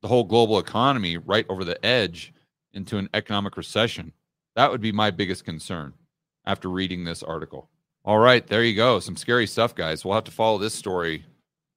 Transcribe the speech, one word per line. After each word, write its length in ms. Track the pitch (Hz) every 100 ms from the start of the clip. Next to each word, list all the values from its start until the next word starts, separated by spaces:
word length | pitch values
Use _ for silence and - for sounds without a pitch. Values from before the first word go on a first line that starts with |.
the 60 | 104
whole 160 | 123
global 340 | 98 113 113 104
economy 580 | 87 113 127 131 90 85
right 300 | 82 104 110
over 160 | 95
the 180 | 90 87 107
edge 480 | 123 95 82 - _ _ _ _
into 240 | 98 95 107
an 100 | 101
economic 420 | 107 - 104 101 -
recession. 560 | 80 107 113 - 82 _ _ _ _ -
That 140 | 135
would 120 | 120
be 100 | 110
my 180 | 104 107
biggest 360 | 87 98 92 -
concern 480 | 80 - 90 71 - _ _ _ _
after 240 | - 101 92
reading 340 | 90 92 90
this 200 | 85 82
article. 480 | - 80 78 67 - _ _ _
All 140 | - 107
right, 280 | 120 123 -
there 160 | 104
you 140 | 117 101
go. 240 | 120 110
Some 160 | - 85
scary 300 | - 120 107
stuff, 260 | - 117
guys. 300 | - 82 80
We'll 100 | 92
have 100 | 104
to 60 | -
follow 280 | - 113 104
this 160 | 107
story 500 | - 104 92 85 78 82 _ _ _ _